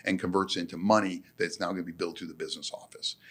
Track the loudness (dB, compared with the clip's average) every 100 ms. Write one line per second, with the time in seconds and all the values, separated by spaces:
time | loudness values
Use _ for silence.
0 | 0 0 2 2 2 -2 -4 -2 6 6
1 | 6 -2 -8 -2 -2 0 -2 -2 -4 -4
2 | -4 -4 -10 -8 -8 -6 -8 -10 -14 -8
3 | -8 -8 -10